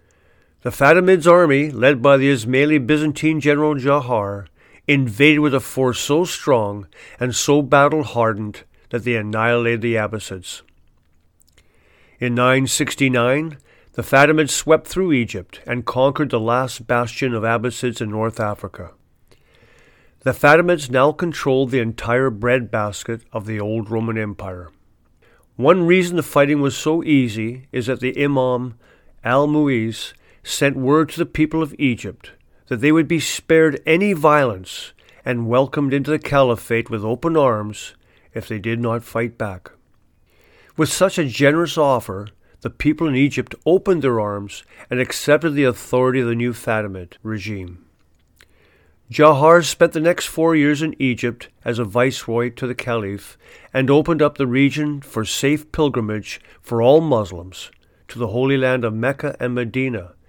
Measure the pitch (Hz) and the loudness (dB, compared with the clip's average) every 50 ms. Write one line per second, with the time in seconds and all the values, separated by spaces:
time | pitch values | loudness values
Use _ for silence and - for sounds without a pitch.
0 | _ _ _ _ _ _ _ _ _ _ _ _ - 123 - - 139 143 165 185 | _ _ _ _ _ _ _ _ _ _ _ _ -10 -8 -2 2 4 6 6 6
1 | 180 185 190 170 147 175 170 180 175 151 139 139 147 151 139 107 117 139 147 120 | 6 6 4 6 8 8 8 8 8 6 4 2 2 0 0 2 4 4 4 4
2 | 117 139 139 135 135 139 139 120 107 120 127 135 147 151 156 143 123 107 151 151 | 6 6 6 6 6 4 2 0 0 0 0 2 2 2 2 2 2 2 0 0
3 | 156 151 143 - 156 156 160 151 143 147 147 147 151 151 151 139 123 143 143 147 | 0 -2 -2 -2 0 0 0 0 2 0 2 2 2 0 -2 -2 0 0 0 0
4 | 123 120 123 110 101 101 101 101 92 - _ _ _ _ _ _ _ - 143 139 | 0 -2 -2 -2 -2 -4 -6 -10 -12 -16 _ _ _ _ _ _ _ 0 2 2
5 | 135 117 98 101 143 156 151 151 151 143 131 127 - - - 135 131 127 117 - | 0 0 2 4 6 6 6 4 2 2 0 0 -2 -4 -2 0 0 0 0 -2
6 | - - 143 160 185 165 - - - 151 135 117 104 101 101 104 98 - _ - | -2 0 0 0 0 -2 -6 -6 -2 0 0 0 0 -2 -6 -10 -14 -16 _ -20
7 | - - - - 123 127 113 - - - 143 147 143 123 147 139 143 147 156 156 | -20 -18 -10 -6 -6 -4 -4 -2 0 2 2 2 2 4 4 4 4 4 2 0
8 | 135 113 - 117 117 110 107 104 107 104 101 - - _ _ _ _ _ - 117 | -4 -4 -2 0 0 0 -2 -4 -6 -10 -10 -14 -18 _ _ _ _ _ -8 -6
9 | 98 123 120 110 104 104 107 110 113 120 120 120 117 117 117 113 117 117 113 110 | -4 -2 -2 -2 -4 -4 -2 0 0 2 2 0 0 -2 -2 -2 -2 -2 -2 -2
10 | 107 104 113 107 - - 95 92 87 - - - - _ _ _ _ _ _ _ | -2 -4 -6 -8 -10 -12 -14 -14 -14 -14 -18 -18 -20 _ _ _ _ _ _ _
11 | _ _ _ _ _ _ _ _ _ _ _ _ _ _ _ _ _ _ _ _ | _ _ _ _ _ _ _ _ _ _ _ _ _ _ _ _ _ _ _ _
12 | _ _ _ - 127 123 120 120 123 127 131 135 135 123 - - 147 - - - | _ _ _ -6 -4 -2 0 2 2 4 4 2 2 0 -2 -2 -4 -4 -2 0
13 | 139 131 127 120 120 123 135 151 160 160 143 - _ _ _ _ _ _ _ - | 0 2 2 2 2 2 0 0 -2 -6 -10 -16 _ _ _ _ _ _ _ -10
14 | 110 - 143 135 143 147 156 156 156 131 - - - 147 160 156 - - - 175 | -2 2 4 6 6 6 4 2 0 0 -2 -2 0 2 2 2 2 -2 -6 -4
15 | 190 175 147 127 117 101 - 95 87 - - - - - 120 123 113 - - 131 | -2 0 0 0 -2 -2 -6 -12 -14 -14 -20 -16 -10 -8 -8 -6 -6 -4 0 0
16 | 131 143 135 - 151 123 - 117 110 113 120 127 131 123 - - 113 - 123 120 | 2 2 2 0 -2 -2 -2 -2 0 0 0 0 -2 -4 -8 -8 -4 -2 -2 -2
17 | 120 113 - - 143 131 120 110 104 113 117 113 113 123 120 - 131 123 117 - | -2 -4 -4 -4 -4 -4 -2 -2 -2 -2 -2 -2 -2 -4 -6 -4 -6 -6 -4 -6
18 | 123 104 104 110 110 113 - - 110 104 101 - - 95 - - 90 82 - _ | -6 -6 -4 -4 -4 -4 -4 -4 -4 -6 -6 -8 -10 -14 -14 -16 -18 -18 -20 _
19 | _ _ _ _ _ _ _ _ _ _ _ _ _ _ _ _ _ _ _ _ | _ _ _ _ _ _ _ _ _ _ _ _ _ _ _ _ _ _ _ _
20 | _ _ _ _ - 131 120 - - 147 151 165 175 175 175 156 147 123 123 127 | _ _ _ _ -4 -4 -2 2 4 6 6 6 6 4 0 0 -2 0 2 2
21 | 135 151 147 - 180 170 143 - - 147 131 131 135 120 131 127 113 113 113 - | 2 2 2 0 -4 -6 -4 -4 -2 0 0 0 0 0 -2 -2 -2 -2 -6 -6
22 | - 117 120 127 131 131 110 101 113 120 127 131 117 104 - 110 104 104 98 - | -4 -2 0 0 0 0 -2 -2 0 0 0 0 0 -2 -4 -4 -4 -4 -6 -8
23 | - - 113 113 - _ - 113 98 110 107 104 104 107 110 113 104 104 117 110 | -10 -8 -10 -10 -10 _ -10 -10 -8 -8 -6 -6 -4 -4 -4 -4 -4 -4 -4 -4
24 | 113 113 110 110 107 104 98 - 92 92 92 90 85 - _ _ _ _ _ _ | -2 -2 -4 -4 -6 -6 -8 -10 -12 -12 -12 -14 -16 -20 _ _ _ _ _ _
25 | _ _ _ _ _ _ _ _ _ _ _ - 120 151 185 185 170 170 180 185 | _ _ _ _ _ _ _ _ _ _ _ 0 2 4 4 4 4 4 4 4
26 | 175 175 180 165 147 - - 147 143 143 151 147 143 139 131 - - 156 160 170 | 2 0 -2 -4 -4 0 2 2 4 4 2 0 0 -2 -2 -4 -2 -2 -2 -2
27 | - 156 147 139 127 117 104 113 110 113 123 127 131 _ - 127 113 127 127 - | 0 2 2 2 2 0 -2 -6 -6 -8 -8 -10 -12 _ -8 -6 -4 -4 -4 -4
28 | 127 127 - - 143 143 143 131 127 127 123 123 127 123 113 - _ _ _ _ | -4 -4 -2 -2 -2 0 0 0 0 0 0 -2 -4 -8 -12 -16 _ _ _ _
29 | _ _ _ - - 117 127 139 147 147 151 151 151 143 135 113 110 113 110 - | _ _ _ -8 -4 0 2 2 2 2 2 2 2 2 0 0 -2 -4 -6 -8
30 | - - - _ _ _ _ _ - - - - 139 139 139 139 127 131 147 156 | -12 -14 -16 _ _ _ _ _ -12 -10 -4 -2 0 0 0 0 0 2 2 2
31 | 156 151 - 165 170 - - 156 156 151 160 160 160 147 156 - 147 131 117 - | 2 0 -2 -6 -6 -4 -2 -2 -2 0 0 -2 -4 -4 -4 -2 -2 -2 -2 -4
32 | - 98 - - - - - _ _ _ _ _ _ - 131 107 120 151 156 165 | -8 -12 -14 -16 -20 -20 -20 _ _ _ _ _ _ -8 -4 0 2 2 4 2
33 | 156 - 170 151 - - - - - - 160 160 160 156 139 - - 156 160 175 | 2 0 0 -2 -2 -4 -8 -6 0 2 4 4 4 4 2 0 0 0 2 2
34 | 208 208 196 151 151 151 151 147 139 120 101 95 92 - - - - - - _ | 2 0 0 2 4 4 4 4 2 0 -2 -6 -10 -14 -16 -16 -16 -18 -20 _
35 | _ _ _ _ - 123 123 120 117 113 117 127 139 131 - 151 143 135 135 139 | _ _ _ _ -6 -6 -4 -4 -2 0 2 2 2 2 0 -2 -2 0 0 -2
36 | 135 143 156 147 - - 147 139 135 123 117 107 - - 117 113 113 - 113 107 | -2 -2 -4 -4 -2 0 2 4 4 4 2 0 -2 -2 -2 -2 -2 -4 -6 -6
37 | 104 110 123 123 - 165 165 156 139 127 113 107 104 104 104 - - - - _ | -4 -4 -4 -4 -2 0 2 2 2 2 2 0 -4 -8 -10 -14 -16 -18 -20 _
38 | _ _ _ _ _ _ - 117 107 - 113 107 92 113 117 117 120 117 113 117 | _ _ _ _ _ _ -12 -12 -10 -8 -8 -8 -6 -4 -4 -2 -2 -2 -4 -4
39 | 117 - - 113 120 113 117 - 113 101 92 90 - - _ _ _ _ _ _ | -6 -6 -6 -4 -4 -4 -6 -8 -8 -8 -10 -12 -18 -20 _ _ _ _ _ _
40 | _ _ _ _ _ _ _ _ _ _ _ _ _ _ _ - 156 - - - | _ _ _ _ _ _ _ _ _ _ _ _ _ _ _ -2 -2 -2 0 0
41 | 185 196 - 180 156 135 107 - 139 139 151 170 175 147 - 165 151 139 131 113 | 0 0 2 0 -4 -2 0 2 2 4 4 2 0 -2 -2 0 2 2 2 0
42 | - - 95 98 104 107 - _ _ _ _ _ - 117 - - - 151 156 - | -2 -6 -10 -10 -12 -14 -18 _ _ _ _ _ -12 -12 -8 -4 -2 -2 0 0
43 | 165 156 131 131 139 143 139 131 120 - - - - 156 180 190 - 202 185 160 | 0 -2 0 2 0 0 0 -4 -6 -8 -10 -6 0 2 2 2 2 0 0 0
44 | 135 135 120 110 104 104 101 101 101 101 - - - _ - - - - 127 127 | 0 0 0 0 -2 -4 -6 -8 -10 -12 -16 -18 -20 _ -20 -20 -10 -4 -2 -2
45 | 127 - - - - - 147 147 165 165 143 143 139 127 117 - - - 127 127 | -2 -2 -4 -4 0 2 2 2 2 0 0 2 2 0 0 -2 -4 -2 0 2
46 | 127 131 127 135 120 117 117 117 120 123 117 - - 123 110 107 107 101 95 92 | 2 2 2 0 0 -2 -2 -2 -2 -4 -4 -6 -4 -4 -4 -2 -4 -6 -8 -12
47 | 87 - - _ - 110 110 104 92 110 107 95 92 87 90 87 _ _ _ _ | -14 -16 -18 _ -10 -8 -8 -8 -8 -10 -10 -10 -12 -14 -16 -20 _ _ _ _
48 | _ _ _ _ _ _ _ _ _ _ _ _ _ _ _ _ _ _ _ _ | _ _ _ _ _ _ _ _ _ _ _ _ _ _ _ _ _ _ _ _
49 | _ - 117 - 151 156 147 135 151 160 170 175 160 - - - 170 165 - 160 | _ -6 2 4 6 6 6 6 6 6 6 6 4 2 0 2 2 2 2 2
50 | 156 170 175 - - - - 165 160 165 165 156 143 147 151 143 160 156 - - | 0 0 0 0 -4 -6 -2 0 2 2 4 4 2 2 2 0 -2 -4 -4 -2
51 | 135 127 120 - - 120 117 - - - _ _ - - 120 117 120 98 95 120 | -2 -2 -2 -2 -4 -6 -6 -8 -14 -20 _ _ -8 -6 -4 -4 -4 -2 0 0
52 | 127 135 123 - - - 113 117 120 123 120 - 135 123 123 - - 123 117 113 | 0 0 0 -4 -6 -4 -2 -2 -2 -4 -6 -8 -8 -8 -8 -8 -6 -6 -4 -4
53 | 104 98 101 101 - - - _ _ - - - - - - 131 131 131 139 156 | -4 -6 -8 -10 -12 -16 -20 _ _ -20 -20 -20 -14 -6 -4 0 2 4 4 4
54 | 147 170 165 147 147 147 - - 139 123 120 131 139 139 - 151 151 147 147 139 | 4 2 2 2 0 0 0 -2 -2 0 2 2 2 2 2 -2 -4 -4 -6 -8
55 | - - - 113 110 - - - - 143 151 147 - - - - 156 143 123 123 | -10 -10 -8 -6 -6 -6 -4 -2 -2 0 -2 -2 -4 -6 -4 -2 -2 0 -2 -2
56 | 110 107 107 107 101 - - - _ - - _ _ - 120 117 113 127 147 160 | -4 -4 -6 -8 -10 -12 -16 -18 _ -20 -20 _ _ -6 -2 2 4 6 6 6
57 | 165 156 131 110 104 87 92 85 87 92 92 - - - _ _ _ _ _ _ | 4 2 0 -2 -2 -4 -8 -14 -14 -16 -18 -18 -20 -20 _ _ _ _ _ _
58 | _ - - 117 120 101 104 123 131 135 139 131 131 127 127 127 117 113 110 110 | _ -16 -10 -8 -6 -4 -2 -2 0 0 0 0 0 0 0 -2 -2 -4 -4 -2
59 | 117 135 135 - - 143 - - 123 123 120 123 120 110 110 131 131 131 120 98 | -2 -4 -4 -4 -6 -8 -8 -6 -8 -6 -6 -6 -6 -6 -4 -4 -4 -4 -6 -8
60 | 87 90 - _ _ | -10 -14 -18 _ _